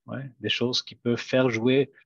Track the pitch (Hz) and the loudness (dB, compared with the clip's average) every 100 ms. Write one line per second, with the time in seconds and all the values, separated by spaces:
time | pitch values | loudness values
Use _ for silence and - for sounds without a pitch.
0 | 120 113 135 - 104 - 120 123 - - | -14 -12 -12 -10 -6 -2 -2 -2 -6 -6
1 | 120 117 - 131 131 113 120 135 143 _ | -2 -2 0 2 2 2 2 2 2 _